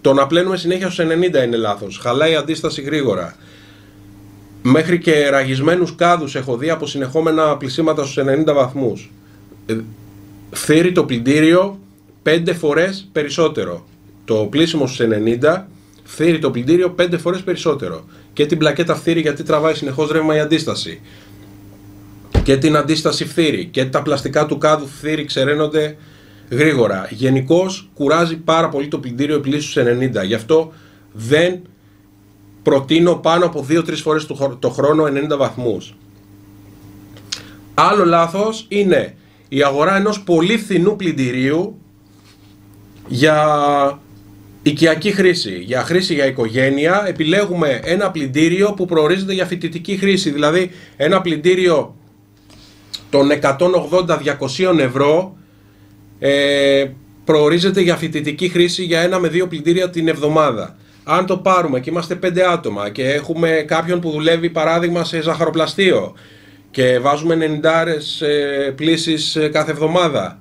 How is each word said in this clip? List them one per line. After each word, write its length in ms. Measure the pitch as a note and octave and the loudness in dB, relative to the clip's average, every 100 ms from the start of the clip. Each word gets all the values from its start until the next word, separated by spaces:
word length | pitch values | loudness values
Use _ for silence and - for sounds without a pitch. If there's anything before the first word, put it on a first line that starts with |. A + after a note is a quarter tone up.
Το 120 | C#3+ | 4
να 140 | C#3 C#3 | 4 2
πλένουμε 300 | E3 F#3 F#3 | 0 0 -2
συνέχεια 300 | E3 F3+ F#3 | -2 -2 -4
στους 120 | F3 | -2
ενενήντα 440 | D#3+ E3 F3+ D3+ | -2 0 0 0
είναι 140 | B2 A#2 | 0 -2
λάθος. 420 | A2 G2+ G2+ F#2+ | -2 -4 -8 -8
Χαλάει 340 | A#2+ B2+ D#3 | -4 0 2
η 40 | D#3 | 0
αντίσταση 460 | C#3+ D#3 D#3+ D3 | -2 -4 -6 -6
γρήγορα. 520 | C#3 D3+ C3 F#2+ E2+ - - - - - - - - - - - - - | -6 -2 -2 -2 -6 -14 -20 -20 -20 -20 -20 -20 -20 -20 -20 -20 -20 -6
Μέχρι 360 | B2+ C#3+ E3 F3 | 2 2 2 0
και 300 | E3 D3+ C#3+ | 2 2 4
ραγισμένους 680 | C#3 C3+ C3 D3 F3+ E3+ | 2 0 0 0 2 0
κάδους 400 | - E3+ F3 C#3+ | 0 2 2 0
έχω 220 | C#3 C3 A#2 | -6 -4 -4
δει 140 | D3+ | -2
από 160 | D#3+ D3 | -4 -4
συνεχόμενα 720 | C#3+ C3 D3+ D#3+ D#3+ D#3 D3 | -6 -2 0 2 2 2 0
πλυσίματα 460 | C#3 C3 D#3+ D3+ | -4 -2 0 0
στους 140 | C3+ C#3+ | -2 -2
ενενήντα 380 | C3+ C#3 D#3 | 0 2 2
βαθμούς. 580 | C#3+ B2+ C#3 B2+ F#2+ - - - - - - - | 2 2 0 -4 -4 -14 -20 -20 -20 -20 -20 -8
Ε, 100 | A2+ A2+ - - - - - - | -8 -8 -18 -20 -20 -20 -20 -16
φθείρει 420 | - - D#3 F3 | -10 2 4 4
το 120 | F3 | 2
πλυντήριο 760 | C#3+ B2 A#2+ D3 D#3 F3 G3 G3 - _ _ _ | 0 -2 2 4 4 4 2 -6 -20 _ _ _
πέντε 300 | - E3+ E3+ | 0 0 0
φορές 560 | E3+ D#3 C#3+ F#3 G3 - | -2 0 2 0 -4 -8
περισσότερο. 720 | D#3+ D3 C#3+ D#3+ D3 F2+ E2+ - - - - | -6 -4 0 0 0 -6 -8 -14 -20 -20 -20
Το 100 | - | -2
πλύσιμο 520 | A2 G#2 C#3+ E3 E3 C3 | -2 0 0 0 0 -4
στους 140 | - | -2
ενενήντα 680 | A#2 G#2+ G#2+ A#2+ D3 F3+ G3 - - - | 0 0 0 2 2 0 -4 -20 -20 -20
φθείρει 340 | - - D#3+ D#3+ | -20 -2 0 2
το 120 | C#3+ | 0
πλυντήριο 400 | A#2+ B2+ F3 F3+ | -2 2 2 2
πέντε 260 | F3+ F3 E3+ | 0 0 0
φορές 240 | E3 F#3 | -4 -4
περισσότερο. 640 | F#3 E3+ E3+ C#3+ F#2 D#2+ - - - | -4 -4 -2 -2 -6 -10 -14 -20 -20
Και 140 | - D3 | -2 0
την 120 | E3 | 2
πλακέτα 360 | D#3 D3 E3+ | 2 0 -2
φθείρει 260 | C#3+ E3+ E3 | -2 0 0
γιατί 220 | D3+ C#3+ | -2 -4
τραβάει 320 | D#3+ D#3 D#3 | -2 0 2
συνεχώς 360 | D3+ C#3+ C3 D3+ | -2 -4 -4 0
ρεύμα 260 | D#3+ D#3 D3+ | 0 2 0
η 20 | |
αντίσταση. 600 | D3+ D#3+ A#2 G2+ E2+ E2 - - - - - - - - - - - - - - | 2 0 -2 -6 -8 -12 -18 -20 -20 -20 -20 -20 -20 -20 -20 -20 -20 -20 -4 -2
Και 140 | - C3+ | 2 2
την 200 | D3+ D3+ | 4 2
αντίσταση 480 | C#3 D#3 D#3+ C#3 | 2 0 0 -2
φθείρει. 400 | D3 - D#3+ A2 | -4 0 0 0
Και 200 | F2 - | -4 -4
τα 180 | C3 C#3+ | -2 -2
πλαστικά 440 | C#3+ C#3 C#3+ D3+ D3+ | -2 -4 -2 -2 0
του 120 | C#3+ | 0
κάδου 280 | D#3 D3+ C#3+ | 2 0 -2
φθείρει, 380 | - D3 D#3 | -10 -6 -6
ξεραίνονται 720 | D3 - C3+ D3 D3+ D3+ D3+ D3+ - - - - - | -4 -2 0 0 0 0 -2 -6 -20 -20 -20 -20 -8
γρήγορα. 560 | A#2+ D#3 C3+ G#2+ F#2+ F#2+ | 0 2 4 0 0 -8
Γενικώς 800 | G#2+ C3 C3 C3 E3+ F#3 F#3 - | -2 0 0 2 0 0 -6 -14
κουράζει 420 | - C#3+ D#3 E3+ E3 | -4 0 2 0 -2
πάρα 320 | E3 D#3+ E3 | 0 2 2
πολύ 200 | C#3 D3 | -2 -6
το 100 | D#3 | -8
πλυντήριο 380 | C3+ A#2+ D3 D3+ | -8 -4 -2 -2
η 40 | |
πλύση 220 | C3+ D3 | -2 -4
στους 140 | D3 - | -2 0
ενενήντα. 460 | A#2+ B2 C3 G#2+ | 0 2 0 -2
Γι' 120 | F#2+ | -2
αυτό 380 | A2 - D#3+ D#3+ - - - _ | -4 2 0 0 -10 -20 -20 _
δεν 500 | G#2+ A2+ D3 F3 F3+ - _ _ _ _ _ _ _ - - | -14 0 2 2 -2 -12 _ _ _ _ _ _ _ -20 -4
προτείνω 520 | - C#3 C3+ D#3+ F3 | 0 0 2 2 4
πάνω 300 | E3 E3+ E3+ | 2 2 2
από 180 | F3+ D#3+ | 0 -2
δύο-τρεις 380 | C3+ E3 D#3+ D#3 | 0 0 0 -4
φορές 260 | D#3+ D#3 D#3 | -2 -2 -4
το 80 | |
χρο-, 220 | C3+ C#3 A#2+ | -4 -4 -2
το 120 | B2+ | -4
χρόνο 360 | - C#3 D#3 D3+ | 0 2 4 2
ενενήντα 300 | C#3 D3+ C#3+ | 0 -2 0
βαθμούς. 580 | C3 - B2 F#2 - - - - - - - - - - - - - - - - - - - | -2 -2 -4 -4 -8 -20 -20 -20 -20 -20 -20 -20 -20 -20 -20 -20 -20 -20 -16 -16 -16 -20 -10
Άλλο 300 | - E3+ G#3 | 0 2 4
λάθος 600 | F3 E3+ E3 F#3 G#3+ A3 - | 4 4 2 0 -4 -4 -6
είναι 460 | G3+ G3+ D3 F#2+ - _ _ _ | 0 2 2 0 -10 _ _ _
η 140 | C3+ | 0
αγορά 340 | C#3+ C3+ E3 G3 | 0 2 0 2
ενός 260 | G3+ G#3 | 0 -4
πολύ 360 | - E3+ F3 A3+ | 0 2 2 0
φθηνού 380 | - F3+ F3+ G#3+ | 0 0 0 0
πλυντηρίου 800 | F#3 C3+ B2+ B2+ C3 D#3 F#3+ - - _ _ _ - - - - - - - - - | -4 -2 -2 -2 0 0 -4 -10 -20 _ _ _ -20 -20 -20 -20 -20 -20 -20 -20 -10
για 360 | B2 D3+ D3+ D3+ D3 C#3+ C#3+ C#3 C#3+ - - - - - - | 0 2 4 2 2 2 2 0 -2 -18 -20 -20 -20 -20 -4
οικιακή 500 | D3 D3 D#3+ D#3+ G#3 | -2 2 2 2 -2
χρήση, 460 | G3 F#3 E3+ G#2+ F2+ | 2 2 2 -4 -8
για 240 | F#2 B2 | -6 -6
χρήση 320 | A#2 F3 F#3+ | 0 -2 0
για 120 | D3+ C3+ | 0 0
οικογένεια. 800 | C3 A2+ A#2+ C3 C#3 D3+ G3 G3+ | 0 -2 0 0 2 2 0 -2
Επιλέγουμε 760 | D#3 D#3 F#3+ G3+ F3 D#3 A#2+ | -2 0 0 0 0 0 -2
ένα 260 | - F#3 G3 | -2 -2 -2
πλυντήριο 640 | E3 C3+ C3 E3 F3+ G#3 | -4 -4 2 2 2 0
που 120 | G3 | 0
προορίζεται 480 | F3+ E3 D3+ F#3+ G3 | -2 2 2 0 -2
για 140 | G3 F3 | -4 -4
φοιτητική 500 | F3 E3 E3 E3+ G3 | -4 -6 -8 -8 -2
χρήση, 340 | G3 F#3+ E3 | 0 2 0
δηλαδή 400 | C#3+ D3 E3+ F3+ - - - | 0 2 2 0 -6 -20 -2
ένα 240 | C#3+ F#3+ | 2 2
πλυντήριο 760 | F3+ D3+ D#3+ F#3 F3+ D#3 A#2 - - _ _ _ _ - - - - - - | 0 0 2 4 4 2 0 -12 -20 _ _ _ _ -20 -20 -20 -18 -18 -2
των 200 | C#3+ C#3 | 2 2
εκατόν 440 | D3 D3+ C3+ F3+ | 2 2 2 2
ογδόντα, 420 | F3+ D3 F3+ F3 D3+ | 2 2 0 0 -2
διακοσίων 600 | C#3+ C#3 C3+ - F#3 E3+ | -2 -4 -6 -2 2 2
ευρώ, 580 | C3 C3 C#3+ D#3 F#3+ - - _ - _ - - - - | 2 2 2 2 0 -10 -20 _ -20 _ -20 -20 -20 -4
ε, 640 | C#3 C#3 C#3+ C#3+ C#3 C#3 C#3 C3 - - | 0 2 2 2 2 2 0 -6 -20 -12
προορίζεται 560 | - D#3 D3 E3+ F#3+ F#3+ | 2 4 4 2 2 2
για 160 | F3 D#3 | 2 0
φοιτητική 520 | D#3+ D3+ D3 C#3+ F3+ | -2 -4 -6 -4 -2
χρήση 340 | F3 F3 F3 | 2 2 0
για 180 | F3 E3 | -2 0
ένα 180 | F3 F#3 | 2 0
με 100 | E3+ | 0
δύο 180 | D#3+ F3+ | 0 -2
πλυντήρια 440 | E3 D3+ E3+ F3+ | -2 0 0 0
την 180 | E3+ D#3+ | -2 -2
εβδομάδα. 680 | D3+ D3 D#3 D3 A2 E2+ - - - | 0 2 2 2 0 -8 -14 -20 -20
Αν 220 | - E3 F#3+ | -2 -2 0
το 100 | F#3 | 0
πάρουμε 440 | G3 F#3 E3 B2+ | 2 2 2 -2
και 100 | C3+ | -2
είμαστε 240 | E3+ E3 | -6 -6
πέντε 320 | F#3 F#3 F3 F#3 | -4 -2 0 2
άτομα 440 | E3+ A#2+ G2+ G#2 | 0 -2 -6 -6
και 180 | G#2+ C3 | -4 -2
έχουμε 540 | C#3+ C#3+ D#3+ E3+ D#3+ D3+ | -2 -4 -2 0 0 0
κάποιον 340 | E3 E3 F3+ | -2 -2 -4
που 100 | E3+ | -2
δουλεύει, 400 | D3+ D#3 E3+ E3+ | -2 0 2 0
παράδειγμα, 540 | E3 D#3+ E3+ F3 F3 | -2 0 0 0 -2
σε 160 | E3 E3+ | -4 -4
ζαχαροπλαστείο 920 | D#3 D3+ D#3+ D#3+ D#3 - F#3+ B2+ F2 - - - - - _ | -4 -2 -2 0 -2 2 2 2 -2 -12 -20 -20 -20 -20 _
και 280 | - B2+ B2+ | 0 2 2
βάζουμε 360 | C3 D3+ E3 | 2 0 0
ενενηντάρες, 840 | E3 D#3+ D3+ D#3 E3 E3 D#3 D3+ - | 0 0 0 0 2 0 -4 -6 -4
ε, 520 | D3+ D3 C#3+ C#3 C#3 C3+ | -2 0 0 -2 -4 -2
πλύσεις, 600 | D3+ E3 E3 D#3 D3+ D#3+ | 0 0 0 -2 -2 -2
ε, 120 | D3+ | 0
κάθε 220 | D3+ D3+ | 0 -2
εβδομάδα 680 | C#3+ D#3 F3 E3+ C3 F2+ - | -2 0 2 0 0 -6 -10